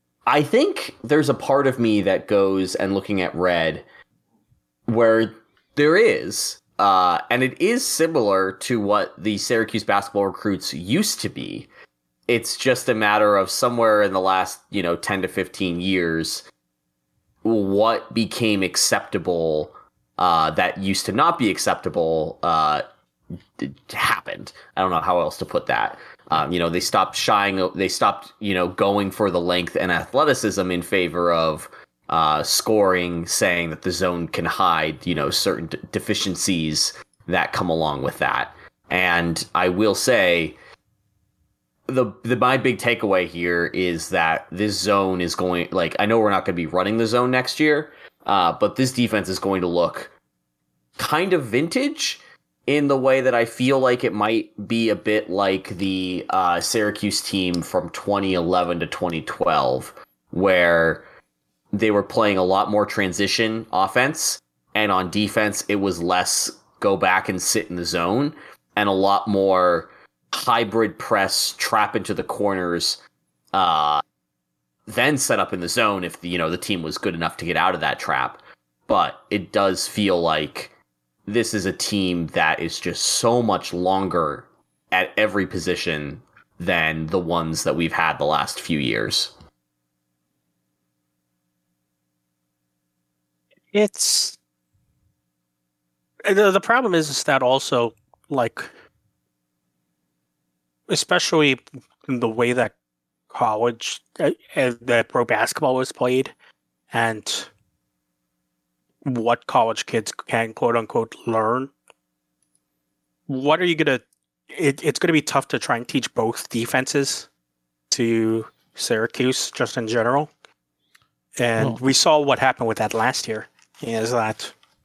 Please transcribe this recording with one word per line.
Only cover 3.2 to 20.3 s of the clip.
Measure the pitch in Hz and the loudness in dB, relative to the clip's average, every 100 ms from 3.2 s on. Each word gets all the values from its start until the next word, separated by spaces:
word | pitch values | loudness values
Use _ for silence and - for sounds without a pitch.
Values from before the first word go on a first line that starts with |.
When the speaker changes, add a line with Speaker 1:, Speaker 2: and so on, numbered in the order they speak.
Speaker 1:
at | 90 | -2
Red | 80 90 87 80 73 - - - _ _ _ _ _ _ _ - | 0 0 2 0 -4 -12 -20 -20 _ _ _ _ _ _ _ -2
where | 113 113 113 113 - _ _ _ - | 4 6 4 2 -4 _ _ _ 2
there | 147 175 | 4 6
is, | 226 90 67 - - - _ - | 4 2 -2 -6 -6 -8 _ 0
uh, | 101 95 90 85 - | 4 6 4 2 0
and | 123 | 0
it | 131 - | 0 0
is | 175 120 - | 0 0 -2
similar | - 165 160 104 95 95 | 0 0 2 2 2 0
to | 95 - 120 | -4 -2 0
what | 101 104 95 - | 2 0 0 -4
the | 98 101 | -4 -2
Syracuse | - 117 113 110 | 0 0 0 -2
basketball | - 101 - 101 98 | 0 0 0 0 0
recruits | 87 107 92 - | -2 -2 -2 -4
used | 69 90 143 208 - | -8 -2 0 0 -4
to | - | -6
be. | - 50 50 - - - _ _ _ - | -8 -10 -10 -14 -20 -20 _ _ _ 0
It's | 120 - - | 0 0 -2
just | 135 123 - | 0 0 0
a | |
matter | 110 107 107 104 101 | 2 4 4 4 4
of | 92 | 2
somewhere | - 123 120 113 107 | 0 0 2 4 4
in | 101 | 4
the | 95 | 2
last, | 95 92 90 - _ | 2 0 0 -6 _
you | 101 | -4
know, | 85 85 | -2 -2
ten | - 98 | -2 -2
to | 92 | -2
fifteen | - 92 - 92 85 | -4 -6 -4 -4 -2
years, | 90 95 85 82 80 - - _ _ _ _ _ _ _ _ _ | 0 0 0 -2 -4 -8 -12 _ _ _ _ _ _ _ _ _
what | 110 113 98 98 110 113 - | 0 0 2 2 4 2 -2
became | - 107 - 113 101 | -2 -2 0 0 2
acceptable, | 92 - - 104 - 98 82 85 82 78 76 - - _ _ - | 0 0 0 0 -2 -6 -2 0 0 0 -4 -10 -20 _ _ 0
uh, | 90 | 2